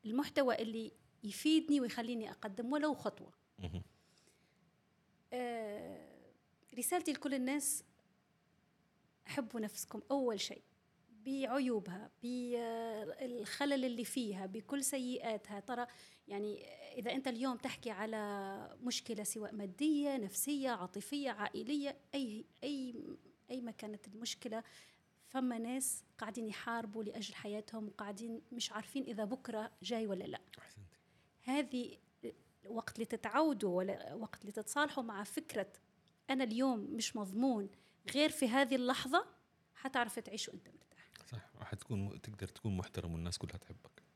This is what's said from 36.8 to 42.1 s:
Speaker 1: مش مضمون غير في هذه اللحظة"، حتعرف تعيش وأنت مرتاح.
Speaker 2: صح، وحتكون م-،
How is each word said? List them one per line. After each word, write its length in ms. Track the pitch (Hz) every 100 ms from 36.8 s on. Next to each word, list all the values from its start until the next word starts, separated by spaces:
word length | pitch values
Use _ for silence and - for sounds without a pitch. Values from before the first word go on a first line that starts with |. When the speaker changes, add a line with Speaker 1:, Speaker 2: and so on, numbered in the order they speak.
Speaker 1:
مش 360 | 196 226 226 220
مضمون 520 | 196 202 269 220 196 - - _ -
غير 160 | 269 302
في 180 | 311 254
هذه 260 | 254 269
اللحظة"، 520 | 262 247 254 254 330 440 - _ _ _
حتعرف 440 | - 269 262 233 -
تعيش 300 | - 202 -
وأنت 200 | 185 -
مرتاح. 420 | - - - - - -
Speaker 2:
صح، 240 | 117 - -
وحتكون 440 | - 104 - 104
م-، 120 | 98